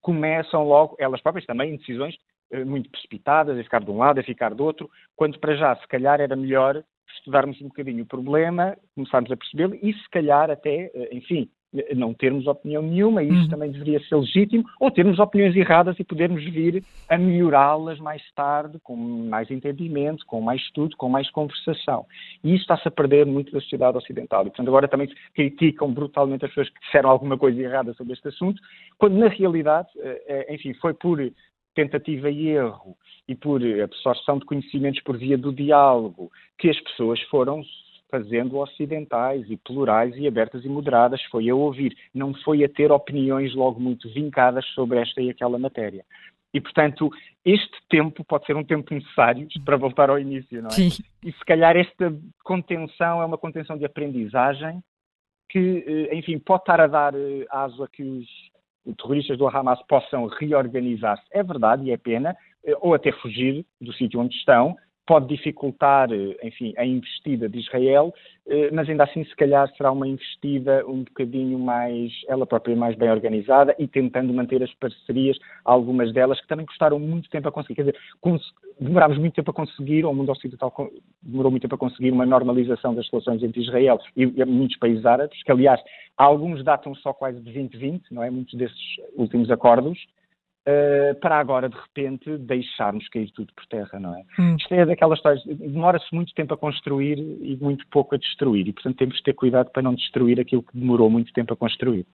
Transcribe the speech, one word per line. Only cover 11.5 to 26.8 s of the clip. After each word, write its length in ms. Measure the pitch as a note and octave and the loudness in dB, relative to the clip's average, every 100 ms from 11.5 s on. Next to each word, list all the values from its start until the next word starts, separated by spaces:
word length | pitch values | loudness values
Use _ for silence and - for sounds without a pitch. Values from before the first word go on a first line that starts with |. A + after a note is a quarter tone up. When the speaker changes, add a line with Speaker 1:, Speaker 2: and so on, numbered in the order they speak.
| _ _ C#3 D3 C3 | _ _ -10 -4 -4
Speaker 1:
não 180 | A#2 | -4
termos 320 | A2+ C3+ C#3 C3+ | -2 -2 0 -2
opinião 340 | C#3 D3+ D3+ | -4 -4 -6
nenhuma, 400 | D#3 F3 G#3+ G#3+ | -2 2 2 2
e 60 | D3+ | 2
isso 100 | F3+ | 2
Speaker 2:
Uhum. 120 | D#3+ | 2
Speaker 1:
também 240 | D3+ D3+ | -2 -8
deveria 260 | C#3 D3 D3 - | -6 -2 -2 0
ser 80 | |
legítimo, 500 | D#3 B2+ F#3 G#3 A#3 A#3 - | 0 2 2 2 0 -2 0
ou 140 | C4 | 2
termos 260 | C4+ F#3 F3 | 4 4 4
opiniões 380 | G#3 G3+ G3 F3+ | 4 4 4 4
erradas 420 | F3 E3 F3 F3 | 6 6 6 -2
e 60 | |
podermos 400 | F#3 D#3+ F3 F3 | -8 -2 0 0
vir 400 | D3+ D#3+ E3 F3+ F#3+ - - | -4 -2 0 -2 -8 -20 -2
a 100 | E3 | 2
melhorá-las 800 | F#3 F3 E3+ C#3+ C#3 D#3 D#3+ D3+ | 4 4 6 6 6 2 -2 -10
mais 240 | D3+ D3+ - | -12 -12 -12
tarde, 460 | - C#3+ D3 D3+ D#3+ | -6 -2 -2 -4 -14
com 140 | - | -14
mais 560 | A#2+ A#2 A#2 A#2 A2 A2+ | -10 -8 -6 -6 -6 -6
entendimento, 720 | C3 C#3+ C#3+ E3+ D3 D3 D#3 | -6 -8 -6 -6 -4 -4 -6
com 160 | - A2+ | -10 -6
mais 200 | A2+ B2+ | -4 -4
estudo, 360 | - - D#3 - | -6 -4 -4 -4
com 120 | B2+ | -2
mais 200 | C3 C#3 | -2 -2
conversação. 720 | - D3 - - D#3 - A#2+ - - - - | -6 -6 -6 -8 -6 -4 -4 -6 -20 -20 -6
E 100 | D#3 | 0
isso 80 | F#3 | 0
está-se 240 | - E3 D#3+ | 2 0 0
a 60 | |
perder 340 | - C#3 C#3+ C#3+ | 0 4 6 4
muito 240 | C#3 C3+ | 0 -4
da 100 | C#3 | -8
sociedade 380 | - B2+ B2+ B2+ | -8 0 0 0
ocidental. 440 | - A#2 A#2+ G2+ | -8 -12 -2 -2
E, 80 | G2 | -2
portanto, 180 | - B2 | -4 2
agora 180 | C3+ C#3+ | 4 4
também 220 | C3+ C#3 | -2 -4
se 80 | - - | -10 -12
criticam 580 | - C#3+ C#3+ E3 D3+ D3 | -2 -2 2 0 2 -4
brutalmente 520 | B2 C#3+ - C#3 C3+ | -4 -4 0 0 0
as 80 | C#3 | -6
pessoas 160 | - C3 | -4 -4
que 120 | _ | _